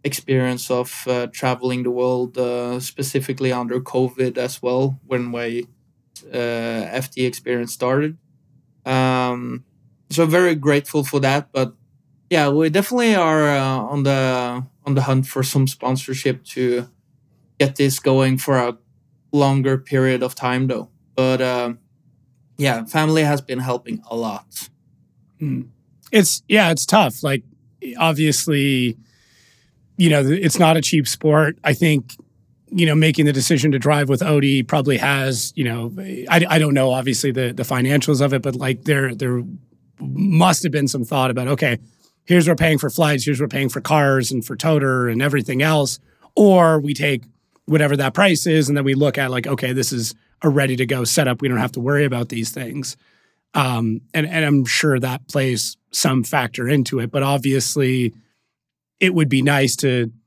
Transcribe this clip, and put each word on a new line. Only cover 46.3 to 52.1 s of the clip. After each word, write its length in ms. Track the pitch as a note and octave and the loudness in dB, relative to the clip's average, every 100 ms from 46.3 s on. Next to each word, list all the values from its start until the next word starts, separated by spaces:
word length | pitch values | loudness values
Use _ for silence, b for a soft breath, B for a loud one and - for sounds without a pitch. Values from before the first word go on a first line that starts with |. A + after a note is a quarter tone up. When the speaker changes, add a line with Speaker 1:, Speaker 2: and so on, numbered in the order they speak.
Speaker 2:
Or 440 | - G#3 F#3 E3 D#3 | 4 6 8 6 4
we 140 | C#3+ | 0
take 300 | C3+ D3 C3 - _ _ _ - | -2 -2 -2 -6 _ _ _ 0
whatever 300 | D3+ D3 C#3+ | 2 2 2
that 180 | C3+ | 0
price 320 | D3+ G3 D#3 F3 | 2 4 4 2
is, 220 | D#3 C#3 | 2 2
and 80 | C#3+ | 0
then 80 | |
we 100 | C3+ | 0
look 240 | C#3 D3 C#3 | 2 2 0
at, 120 | C3+ | -2
like, 160 | B2+ C3 | -2 -2
okay, 260 | C3+ B2+ | -4 -2
this 200 | B2+ B2 | -2 -2
is 220 | B2 A2+ b b b | -4 -6 b b b
a 60 | D#3+ | 0
ready-to-go 540 | C#3+ C3+ B2+ A#2+ C3 | 2 0 -2 -2 -2
setup. 360 | A2+ - B2+ A#2+ | 0 0 0 0
We 60 | C#3 | -2
don't 100 | A#2+ | 0
have 140 | B2 | -2
to 80 | - | -2
worry 240 | B2 C#3+ | 0 2
about 240 | C#3+ | 2